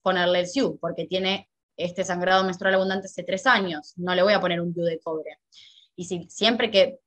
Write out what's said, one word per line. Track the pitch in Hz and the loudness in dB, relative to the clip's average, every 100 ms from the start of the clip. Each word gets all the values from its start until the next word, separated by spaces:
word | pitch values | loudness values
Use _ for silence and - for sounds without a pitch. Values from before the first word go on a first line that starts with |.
ponerle | 190 185 175 180 | 0 2 2 2
el | 180 | 0
siu, | 277 226 - | -2 -2 -2
porque | 165 170 165 | -8 -6 -4
tiene | 185 190 196 _ _ _ - | -2 -2 -4 _ _ _ -8
este | 170 175 | -8 -6
sangrado | 180 180 180 190 | -4 -2 2 4
menstrual | 190 180 190 190 | 2 0 0 2
abundante | 190 190 190 | 2 -2 -6
hace | - | -12
tres | 175 185 262 | -6 0 2
años, | 226 190 151 - - | 2 2 -6 -10 -8
no | 180 | -2
le | 180 | 2
voy | 190 | 4
a | 202 | 4
poner | 175 170 | 2 -2
un | 175 | -2
diu | 170 170 | -2 -4
de | 160 | -4
cobre. | 170 160 151 - _ - - _ _ - | -8 -8 -10 -18 _ -20 -20 _ _ -14
Y | 175 | -8
si, | 180 175 | -8 -10
siempre | - 214 233 233 | 0 0 2 2
que | 196 175 - | 4 2 0